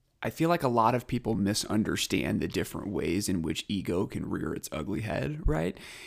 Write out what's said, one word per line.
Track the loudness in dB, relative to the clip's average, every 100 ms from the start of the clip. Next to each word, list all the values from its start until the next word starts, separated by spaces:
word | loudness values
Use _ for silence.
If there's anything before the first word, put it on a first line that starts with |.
| _ _
I | -6
feel | 0 2
like | 4
a | 4
lot | 6 6 4
of | 0
people | -2 0 2
misunderstand | 2 2 2 2 2 0 0 0 2 0
the | 0
different | -2 -2 -4 -4
ways | -2 0 0 0
in | 0
which | -2 -4 -2
ego | -4 0 -2 -2
can | -4 -4
rear | -4 -4
its | -6 -6
ugly | -6 -4 -4
head, | -2 -2 -2 0 0
right? | 2 0 -4 -12 -16